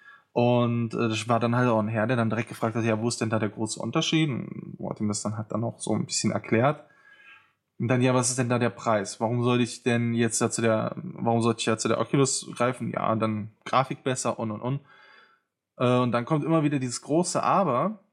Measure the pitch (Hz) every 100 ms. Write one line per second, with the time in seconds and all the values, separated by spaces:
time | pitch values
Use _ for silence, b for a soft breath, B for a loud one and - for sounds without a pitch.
0 | B B B - 120 123 120 120 117 113
1 | 113 107 110 117 120 120 123 110 107 113
2 | 110 123 113 110 - - 113 117 113 110
3 | 117 - 110 110 110 - 110 - 113 160
4 | - 160 156 113 - - - - 95 -
5 | 107 104 104 107 110 113 113 - - 110
6 | - - 110 104 - 113 135 151 - B
7 | B B B B B B _ _ 117 127
8 | 127 127 123 - 120 120 120 - 120 107
9 | 98 - 113 120 120 123 117 - 123 120
10 | 117 117 117 - 117 - 113 110 113 -
11 | - - 117 117 113 113 - 110 113 113
12 | - 147 135 - - - 120 127 120 120
13 | - 110 110 107 107 - - 120 139 151
14 | 135 127 120 - 113 107 123 139 b b
15 | b b b b b _ _ - 123 123
16 | 123 120 117 156 139 165 147 143 127 120
17 | - 151 180 143 - 165 180 123 180 214
18 | _